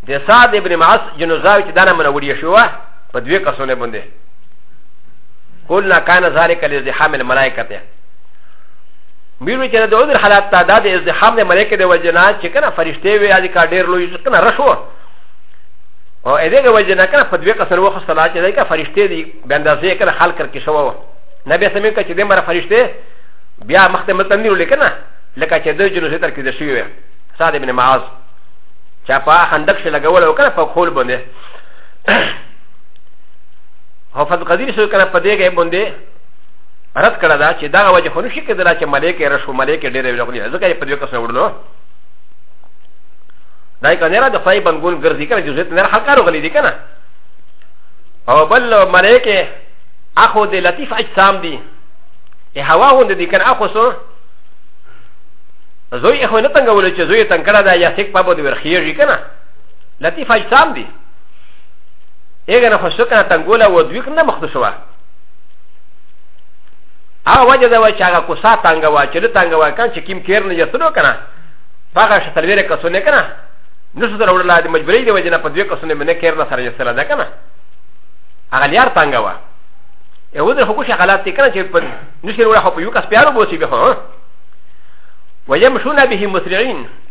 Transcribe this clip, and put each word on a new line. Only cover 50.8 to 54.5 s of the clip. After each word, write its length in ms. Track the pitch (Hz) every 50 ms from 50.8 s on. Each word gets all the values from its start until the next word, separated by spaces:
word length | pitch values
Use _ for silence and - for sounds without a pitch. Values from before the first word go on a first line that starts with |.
| 294 - 226
اجسام 440 | 220 226 220 - - 190 196 196 190
دي، 220 | 165 165 147 117 - - - - - - - - - - - - - - - - - - -
ای 60 | 139
هوا 280 | 139 139 160 170 233 277
غوندې 220 | 269 262 247 208 190
دي 120 | 190 175
کنه، 260 | - - 190 190 240
اخو 160 | 254 - 214 190
سو 260 | - 214 226 254 247 - - - - - - - - - - -